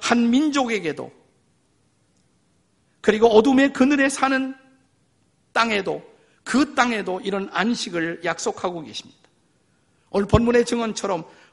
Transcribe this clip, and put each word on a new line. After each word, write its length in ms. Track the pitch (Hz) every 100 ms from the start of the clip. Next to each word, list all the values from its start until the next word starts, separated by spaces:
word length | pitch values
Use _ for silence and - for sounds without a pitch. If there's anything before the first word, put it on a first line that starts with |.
한 260 | - 240 233
민족에게도 800 | 254 311 277 247 214 165 135 123 - _ _ _ _ _ _ _ _ _ _ _ _ _ _ _ _ _ _
그리고 260 | - 214 233
어둠의 440 | 214 277 254 277
그늘에 380 | - 262 285 269
사는 440 | - 269 269 262 - _ _ _ _ _ _ _ _ _
땅에도 500 | 226 233 208 185 147 - _ _ _
그 300 | - 254 294
땅에도 460 | - 247 220 185 185
이런 280 | 190 196 196
안식을 680 | 170 208 240 214 170 165 170
약속하고 580 | 170 165 220 202 185 170
계십니다. 360 | 127 107 - _ _ _ _ _ _ _ _ _ _
오늘 140 | 196 196
본문의 400 | 214 233 240 233
증언처럼 580 | 240 226 - 202 175 165 - _